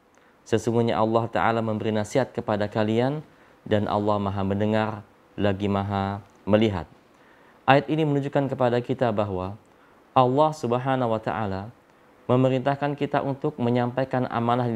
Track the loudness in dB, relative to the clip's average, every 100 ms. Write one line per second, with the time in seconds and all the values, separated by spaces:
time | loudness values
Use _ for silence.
0 | _ _ _ _ -2 -2 0 0 0 2
1 | 2 2 0 0 0 0 -2 -2 -2 -2
2 | 0 -2 -2 -4 -2 -2 -2 0 0 2
3 | 0 -2 -10 _ -20 _ 0 0 2 0
4 | 0 0 -2 -2 -2 0 0 0 -2 -6
5 | -14 _ _ -2 -2 0 0 0 0 -2
6 | -2 -6 -12 -12 2 2 4 0 -8 -16
7 | _ _ -20 -20 -20 -8 4 4 4 0
8 | 0 0 0 -2 -2 0 0 0 -2 -2
9 | 0 0 -2 -2 -6 -10 _ _ -20 _
10 | _ 2 4 4 2 0 -2 -2 0 0
11 | 0 -2 -2 -4 -4 -6 -8 -16 _ _
12 | _ _ 0 4 4 2 0 -2 -4 -2
13 | -2 0 -2 -4 -4 -2 0 2 0 -2
14 | -2 -2 -2 -2 0 0 0